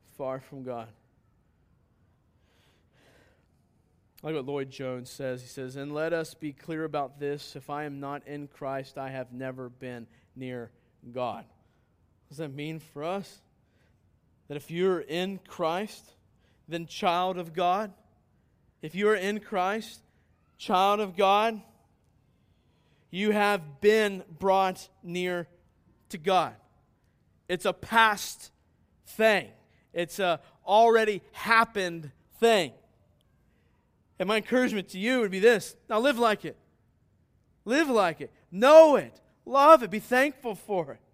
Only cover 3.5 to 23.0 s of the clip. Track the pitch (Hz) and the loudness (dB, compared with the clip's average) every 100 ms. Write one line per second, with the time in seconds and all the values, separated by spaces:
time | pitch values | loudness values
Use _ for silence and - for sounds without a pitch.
3.5 | _ _ _ _ _ _ _ 151 160 131 | _ _ _ _ _ _ _ -8 -8 -6
4.5 | 143 135 - 131 127 120 - 135 127 123 | -8 -8 -10 -10 -10 -12 -10 -8 -8 -12
5.5 | - 131 135 143 147 160 170 160 - 151 | -14 -14 -12 -10 -6 -4 -4 -6 -12 -14
6.5 | 139 - 160 160 147 139 143 143 147 - | -14 -12 -8 -6 -6 -8 -8 -8 -8 -12
7.5 | - 127 147 151 139 139 143 127 147 143 | -18 -12 -10 -10 -10 -10 -12 -12 -14 -14
8.5 | - 139 135 131 - 135 131 123 123 131 | -12 -8 -8 -10 -12 -12 -10 -12 -10 -12
9.5 | 131 123 123 131 123 113 _ _ - 131 | -10 -16 -14 -14 -14 -16 _ _ -16 -12
10.5 | 123 113 _ _ _ 123 120 123 101 - | -12 -12 _ _ _ -14 -8 -6 -8 -16
11.5 | _ _ _ _ _ _ _ _ 143 156 | _ _ _ _ _ _ _ _ -14 -12
12.5 | 139 151 160 156 143 156 196 - - _ | -10 -10 -12 -16 -12 -8 -8 -10 -20 _
13.5 | _ _ _ _ _ _ _ _ _ _ | _ _ _ _ _ _ _ _ _ _
14.5 | 143 - 165 190 175 - 160 185 196 - | -14 -10 -2 0 0 -2 -6 -4 -8 -16
15.5 | - 165 170 208 - - _ _ _ _ | -6 -4 -4 -8 -14 -20 _ _ _ _
16.5 | _ - 165 165 - 196 175 185 180 170 | _ -12 -12 -10 -4 -2 0 -2 -4 -8
17.5 | 160 175 185 214 - _ _ _ _ _ | -2 0 0 -4 -12 _ _ _ _ _
18.5 | _ _ _ 156 170 208 214 190 208 208 | _ _ _ -12 -2 2 2 0 -6 -6
19.5 | 202 180 220 214 - _ _ _ _ _ | -2 -2 -2 -8 -18 _ _ _ _ _
20.5 | _ - 185 196 208 208 175 196 202 226 | _ -2 2 2 2 -2 0 2 4 2
21.5 | 220 - _ _ _ _ _ _ _ _ | -4 -14 _ _ _ _ _ _ _ _
22.5 | _ _ _ _ _ | _ _ _ _ _